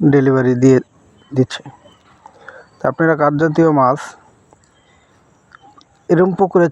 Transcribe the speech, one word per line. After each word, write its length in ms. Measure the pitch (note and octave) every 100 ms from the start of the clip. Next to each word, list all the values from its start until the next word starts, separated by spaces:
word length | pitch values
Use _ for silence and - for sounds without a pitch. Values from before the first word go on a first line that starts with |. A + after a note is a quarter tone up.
| D#3
ডেলিভারি 400 | C#3 C3+ C3 B2+ B2
দিয়ে 160 | C3 B2+ - _ _ _ -
দিচ্ছি। 320 | C3 B2+ - C#3 - _ _ _ _ - _ - - - _
তা 60 | C#3
আপনারা 220 | C3 E3 D#3
কাঠ 120 | D3 D3
জাতীয় 280 | D#3+ D#3 E3 D3
মাছ 200 | B2+ C#3+ - - _ _ _ _ _ _ _ _ _ _ _ _ _ - - - _ _ -
এরম 200 | E3+ F#3 F3
পুকুরে 280 | F#3+ F#3 E3+